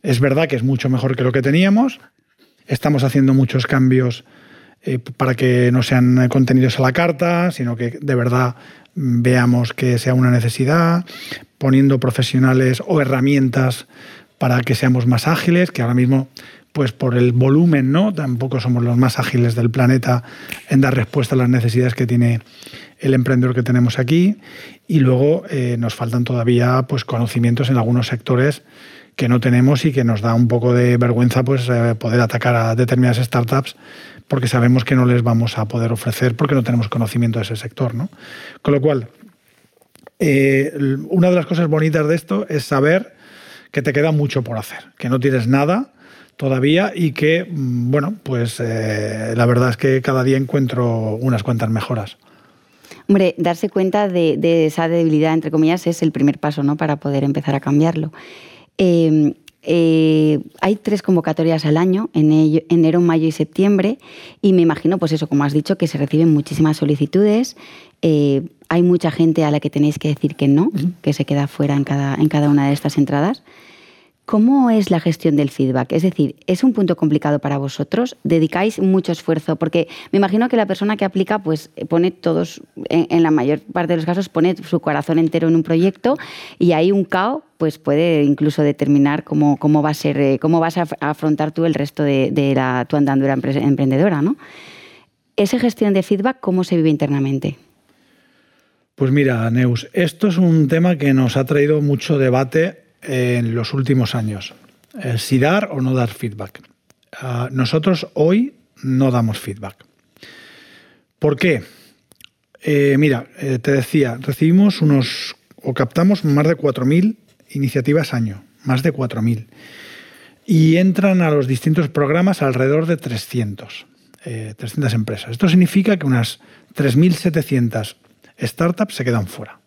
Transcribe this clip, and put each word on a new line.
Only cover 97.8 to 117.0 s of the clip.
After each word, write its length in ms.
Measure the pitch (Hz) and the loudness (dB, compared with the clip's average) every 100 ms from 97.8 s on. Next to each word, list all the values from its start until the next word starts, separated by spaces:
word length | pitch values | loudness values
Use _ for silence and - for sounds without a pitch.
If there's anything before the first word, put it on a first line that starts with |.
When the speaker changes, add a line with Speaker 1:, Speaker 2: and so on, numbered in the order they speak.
| _ _ _ _ _ _ _ _ _ _ _ | _ _ _ _ _ _ _ _ _ _ _
Speaker 1:
Pues 160 | - 135 | -4 0
mira, 400 | 139 135 120 113 | 2 2 0 0
Neus, 380 | 120 127 120 - | 0 0 -2 -4
esto 360 | - 175 - 208 | -2 -2 0 -2
es 100 | 170 | 2
un 280 | 180 160 143 | 2 4 2
tema 280 | 165 175 165 | 2 0 0
que 160 | 143 | 2
nos 240 | 131 127 135 | 2 2 0
ha 80 | |
traído 380 | 135 147 143 151 | 0 0 2 2
mucho 340 | 143 139 - 147 | 0 -2 -2 0
debate 680 | 131 127 131 160 170 - _ _ - | 2 0 0 0 -2 -4 _ _ -8
en 480 | 131 123 123 117 | -4 -2 -2 -2
los 200 | 113 110 | -4 -4
últimos 400 | 139 131 135 123 | -4 0 0 0
años. 400 | 127 107 101 - - _ _ _ 240 | -2 -6 -8 -12 -18 _ _ _ -12
Eh, 160 | 135 117 | -6 -6
si 200 | - 131 | -2 0
dar 300 | 143 190 208 | 2 0 -2
o 100 | 143 | -4
no 100 | 131 | -2
dar 160 | 131 117 | 0 -2
feedback. 540 | - 117 104 98 - _ _ _ _ _ - | -4 -10 -10 -16 -18 _ _ _ _ _ -16
Ah, 300 | 131 120 123 | -8 -6 -6
nosotros 540 | 131 123 156 156 175 - | -2 -2 0 0 -2 -4
hoy 400 | - 156 202 262 - _ _ | -2 2 2 -2 -8 _ _
no 280 | 135 131 135 | -4 0 0
damos 280 | 120 113 104 | 0 -2 -4
feedback. 460 | - 101 107 - _ _ _ _ - - - - - - _ _ _ _ | -10 -14 -16 -18 _ _ _ _ -20 -20 -20 -20 -20 -20 _ _ _ _
¿Por 180 | 151 143 | -2 0
qué? 280 | 185 135 - - _ _ _ _ - _ _ _ | 0 -2 -4 -20 _ _ _ _ -20 _ _ _
Eh, 340 | - 143 143 135 | -2 2 2 4
mira, 280 | 151 131 - - | 2 0 -6 -10
eh, 200 | 139 131 | -6 -4
te 140 | 131 | 0
decía, 440 | 139 123 165 131 117 | 0 0 0 0 -2
recibimos 600 | 131 131 160 180 208 185 | -8 0 2 4 4 2
unos, 560 | 151 139 123 - - - _ - | 2 2 0 -6 -12 -16 _ -12
o 120 | - | -8
captamos 500 | 127 127 - 180 202 | -4 -2 2 2 2
más 240 | 156 143 156 | 2 2 2
de 60 | |
cuatro 320 | 170 147 131 127 | 0 -2 0 0
mil 320 | 160 | 2